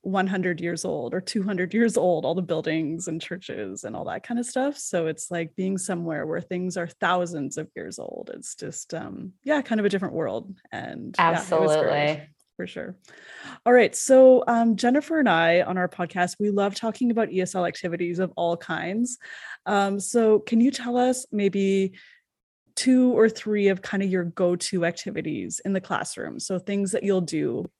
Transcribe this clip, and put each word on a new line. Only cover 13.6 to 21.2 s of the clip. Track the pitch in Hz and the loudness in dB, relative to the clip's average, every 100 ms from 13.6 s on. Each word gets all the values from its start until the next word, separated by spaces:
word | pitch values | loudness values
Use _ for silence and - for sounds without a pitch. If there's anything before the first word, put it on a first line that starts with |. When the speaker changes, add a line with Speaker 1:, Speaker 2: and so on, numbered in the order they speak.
| - | 6
Speaker 1:
All | |
right. | 247 220 | 8 6
So, | - - 262 262 254 - | 2 6 10 12 10 6
um, | 233 233 | 2 4
Jennifer | 202 240 269 285 320 | 4 2 2 0 0
and | 254 | 4
I | 165 165 175 | 4 6 4
on | - 185 | 2 0
our | 180 | -2
podcast, | - 175 185 180 - | -2 -6 -2 -2 0
we | 208 | -2
love | 202 202 | 2 0
talking | 196 226 214 247 | -2 -6 -2 0
about | 226 220 | 0 0
E | 185 | -2
S | 180 | -2
L | 185 175 | -2 -4
activities | - 180 170 175 175 | -4 -6 -4 -4 -2
of | 185 - | -4 -2
all | 170 170 | -2 -2
kinds. | - 165 170 208 247 - - - - - - | -6 -6 -4 -4 -4 -6 -16 -18 -16 -12 -2
Um, | 202 196 202 | 0 0 -2
so | - 240 220 214 | -2 2 4 4
can | 214 233 | 4 4
you | 240 | 4
tell | 269 247 247 | 2 -4 0
us | 247 254 | 2 0